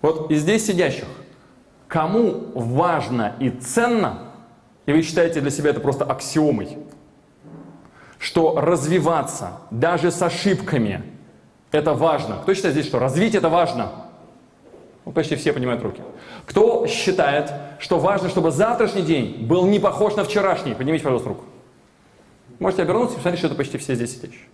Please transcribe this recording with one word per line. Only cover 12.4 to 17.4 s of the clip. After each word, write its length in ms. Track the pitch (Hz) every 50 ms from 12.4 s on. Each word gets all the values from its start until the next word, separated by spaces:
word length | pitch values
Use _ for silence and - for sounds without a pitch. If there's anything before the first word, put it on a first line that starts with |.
Кто 120 | - - 196
считает 200 | 190 - 175 135
здесь, 120 | 156 139
что 120 | - - 123
развитие — 400 | 123 131 120 165 214 226 220 190
это 80 | - 160
важно? 420 | 160 175 170 170 127 120 107 92 - - - - - - - - - - - _ _ _ _ - - - - - - - _
Ну, 80 | 175
почти 240 | 165 165 147 - 156
все 160 | 131 - 160
поднимают 300 | - 123 123 127 120 -
руки. 200 | - 101 - - - - - - - - - - -
Кто 420 | - - 190 220 240 226 - - -
считает, 640 | - - - 190 - - 151 143 143 151